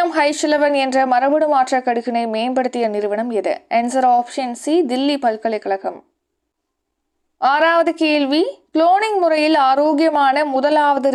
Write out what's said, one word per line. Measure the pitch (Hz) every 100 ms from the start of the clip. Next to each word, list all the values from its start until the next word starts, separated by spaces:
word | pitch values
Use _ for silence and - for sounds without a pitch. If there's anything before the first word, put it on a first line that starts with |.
எம் | 349 311
ஹைச் | 294 302 302
லெவன் | 294 294 285
என்ற | 269 262 262
மரபணு | 247 277 302 302
மாற்ற | 277 254 262 254
கடுக்கினை | 233 240 233 233
மேம்படுத்திய | 220 247 254 254 240 226
நிறுவனம் | 208 208 208 240
எது? | 220 180 - - 233
ஆன்சர் | 240 262 254
ஆப்ஷன் | 240 240 - 254 240
சி, | 294 330 277
தில்லி | 254 277 285
பல்கலைக்கழகம். | 247 220 226 214 208 196 196 180 _ _ _ _ _ _ _ _ _ _ _ _ _ - 254
ஆறாவது | 285 320 339 330
கேள்வி, | 320 320 302 269 302 480 571 _
குளோனிங் | 311 339 381 440 403
முறையில் | 330 311 302
ஆரோக்கியமான | 311 262 262 302 294 320 302 269 277 302
முதலாவது | 262 285 302 294 277 269